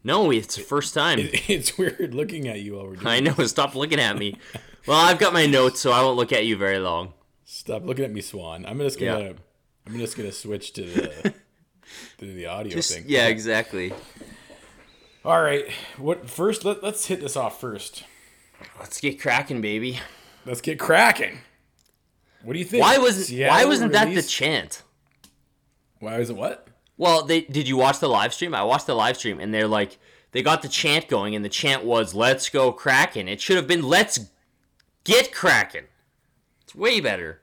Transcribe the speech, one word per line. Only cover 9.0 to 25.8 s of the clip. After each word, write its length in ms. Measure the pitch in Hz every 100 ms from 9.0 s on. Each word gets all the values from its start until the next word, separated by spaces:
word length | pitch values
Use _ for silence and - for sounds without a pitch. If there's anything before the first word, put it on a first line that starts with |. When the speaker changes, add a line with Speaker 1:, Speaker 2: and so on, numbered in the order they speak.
| 95 92
Speaker 1:
Yeah. 120 | 98 90 _ _ _ _ -
Speaker 2:
I'm 120 | 117
just 180 | 113 -
gonna 160 | 104
switch 400 | - 104 104 -
to 100 | -
the, 520 | 90 87 - - 208 - _ _ _ _
<laughs> 420 | _ - - _
to 60 |
the 220 | 101 92 85
audio 260 | 92 107
Speaker 1:
Just, 220 | 87 -
Speaker 2:
thing. 100 | 87 127
Speaker 1:
yeah, 200 | 135 113
exactly. 640 | 110 110 110 113 98 90 - - - - - - - - - - _ _ _
Speaker 2:
All 200 | - 165
right. 240 | 151 143 - - - -
What 320 | 143 180 120
first? 340 | - 190 214
Let, 180 | 196 202
let's 220 | 196 208 -
hit 140 | 185
this 160 | 143 139
off 240 | 117 -
first. 440 | 127 104 - - - - _ _ _ _ - -
Speaker 1:
Let's 200 | - -
get 180 | 143 139
cracking, 400 | 143 123 139 127
baby. 400 | 107 107 123 123 - - - _ 127
Speaker 2:
Let's 160 | 123
get 160 | - 151
cracking. 640 | - 165 233 - 98 - - _ _ _ _ _ _ _ _ _
What 120 | 113
do 40 | 156
you 60 |
think? 180 | 180 240
Speaker 1:
Why 140 | 247 269
wasn't, 300 | 247 190 185
Speaker 2:
Seattle 280 | 123 135 185
Speaker 1:
why 80 | 269
wasn't 260 | 269 226
that 120 | 208
the 60 | 214
Speaker 2:
released 200 | 180 -
Speaker 1:
chant? 500 | - 139 135 78 - _ _ _ _ - _ _ _ _ _